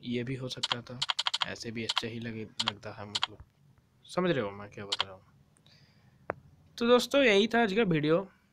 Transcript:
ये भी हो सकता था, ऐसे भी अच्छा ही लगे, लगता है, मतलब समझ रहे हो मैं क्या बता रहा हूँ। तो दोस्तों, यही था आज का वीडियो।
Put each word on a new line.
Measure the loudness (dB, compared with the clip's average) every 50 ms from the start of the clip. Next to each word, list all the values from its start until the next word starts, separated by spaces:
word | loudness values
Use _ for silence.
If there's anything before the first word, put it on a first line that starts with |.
ये | -8 -6 -4 -4 -4
भी | -6 -6
हो | -8 -8 -10
सकता | -8 -8 -6 -6 -6 -6
था, | -8 -10 -12 -8 -8 -6 -6 -4 -4 -4 -4 -4 -6
ऐसे | -6 -8 -8 -8 -8
भी | -6 -6 -6
अच्छा | -4 -4 -4 -6
ही | -6 -6 -8
लगे, | -8 -8 -8 -8 -10
लगता | -10 -8 -6 -6 -6 -6 -8 -10 -12
है, | -12 -12 -10 -8
मतलब | -6 -6 -6 -8 -8 -14 -20 -20 _ _ _ _ _ _ _ _ _ _ _
समझ | -8 -4 -2 0 0
रहे | 0 0 -2
हो | -4
मैं | -6 -10 -14 -14
क्या | -14 -14 -10
बता | -6 -6 -6 -6
रहा | -6 -12
हूँ। | -20 _ _ _ _ _ _ _ _ _ _ -20 _ _ _ _ _ _ _ _ _ _ -12 -12 -12 -16 -20 -20 _ _ _ _
तो | 0 4
दोस्तों, | 6 6 6 6 4 4 6 6
यही | 8 8 6 6
था | 6 4 4
आज | 2 4 2
का | 2 2
वीडियो। | 4 2 2 4 4 4 2 2 -2 -12 _ _ _